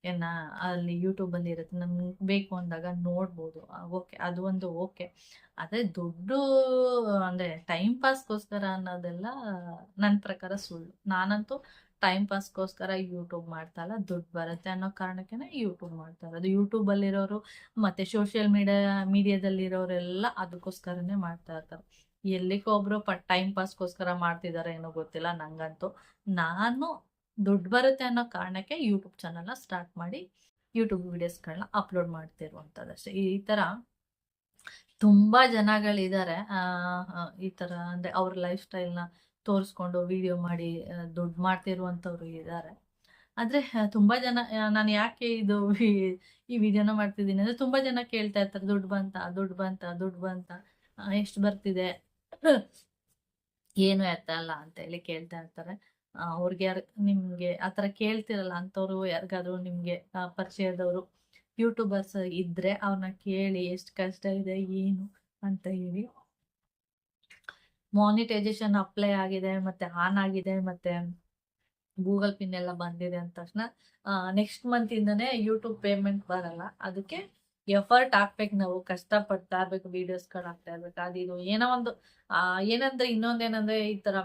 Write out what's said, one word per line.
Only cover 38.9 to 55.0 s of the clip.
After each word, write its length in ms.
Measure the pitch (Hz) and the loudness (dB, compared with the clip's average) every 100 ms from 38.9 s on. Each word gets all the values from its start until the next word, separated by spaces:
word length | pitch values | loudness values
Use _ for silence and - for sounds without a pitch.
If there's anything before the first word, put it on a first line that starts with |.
| 175 175 _ _ _ | -6 -8 _ _ _
ತೋರಿಸ್ಕೊಂಡು 600 | - 196 196 - 180 180 | 0 0 0 -6 -2 -2
ವಿಡಿಯೋ 320 | 175 190 185 175 | 0 0 0 0
ಮಾಡಿ, 460 | 175 175 170 165 | -2 -2 -4 -6
ಆ, 200 | - 175 | -8 -10
ದುಡ್ಡು 360 | 170 165 175 170 | -8 -4 -4 0
ಮಾಡ್ತಿರುವಂಥವ್ರು 840 | 185 185 196 185 180 175 180 170 | 0 0 -2 -4 -4 -6 -8 -8
ಇದ್ದಾರೆ. 560 | 165 165 160 170 160 208 _ _ _ _ _ - | -10 -12 -10 -10 -12 -20 _ _ _ _ _ -4
ಆದ್ರೆ, 340 | 226 285 277 | 2 2 2
ಆ, 120 | 226 208 | 0 2
ತುಂಬಾ 340 | 214 202 247 | 8 8 8
ಜನ, 180 | 247 240 240 220 | 4 0 0 0
ಆ, 40 | 214 | 2
ನಾನು 220 | 214 214 | 4 4
ಯಾಕೆ 460 | 208 233 - 240 226 | 4 2 0 0 2
ಇದು 300 | 202 208 202 | 2 4 4
ವಿ-, 520 | 202 226 202 190 185 _ _ - | 6 6 6 2 -2 _ _ -4
ಈ 80 | 240 | 2
ವಿಡಿಯೋನ 320 | 214 202 208 | 4 6 4
ಮಾಡ್ತಿದ್ದೀನಿ 460 | 214 202 208 196 196 | 4 0 0 0 2
ಅಂದ್ರೆ 180 | 214 240 | 2 2
ತುಂಬಾ 260 | 269 269 | 2 2
ಜನ 160 | 262 240 | 2 -2
ಕೇಳ್ತಾ 360 | 240 226 208 202 | -2 -2 0 2
ಇರ್ತಾರೆ, 280 | 196 196 196 | 0 -2 0
"ದುಡ್ಡು 200 | 202 190 | 0 2
ಬಂತಾ? 420 | 196 196 190 180 | -2 -2 -4 -6
ದುಡ್ಡು 260 | 180 196 | -4 -4
ಬಂತಾ? 380 | 185 190 190 175 | -2 -4 -4 -8
ದುಡ್ಡು 260 | 175 190 175 | -4 -4 -4
ಬಂತಾ? 460 | 185 185 180 180 _ _ _ - | -6 -6 -12 -18 _ _ _ -12
ಆ, 140 | 202 | -2
ಎಷ್ಟು 280 | 202 202 202 | 0 0 0
ಬರ್ತಿದೆ? 640 | 202 202 202 185 185 - _ _ _ - 311 262 - - _ _ _ _ _ _ _ _ _ - | 0 0 -4 -2 -2 -6 _ _ _ 0 4 4 2 -20 _ _ _ _ _ _ _ _ _ 2
ಏನು 260 | 190 190 | 4 4
ಎತ್ತ 260 | 190 165 - | 0 -2 -4
ಅಲ್ಲ?" 220 | 165 165 | -6 -4
ಅಂತ 280 | 151 151 - | -8 -10 -14
ಹೇಳಿ 200 | 160 | -10
ಕೇಳ್ತಾ 400 | 170 | -10